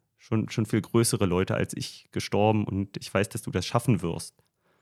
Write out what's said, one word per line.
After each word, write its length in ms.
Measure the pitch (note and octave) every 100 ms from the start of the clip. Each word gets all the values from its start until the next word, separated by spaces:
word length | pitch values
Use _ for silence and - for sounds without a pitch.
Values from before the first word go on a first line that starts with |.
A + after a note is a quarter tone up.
| _ _
schon, 320 | - A2 -
schon 160 | - G#2+
viel 160 | A2
größere 440 | - A#2 A#2 - G2
Leute 300 | F2+ G2 A2
als 200 | F#2 -
ich 340 | - - _
gestorben 540 | - - G2+ G#2+ A2 G2+
und 320 | F#2+ G2 -
ich 160 | -
weiß, 160 | F#2+ G#2
dass 140 | -
du 80 | -
das 140 | F#2 -
schaffen 360 | A#2+ - F#2+
wirst.“ 340 | E2+ E2 - - _ _ _ _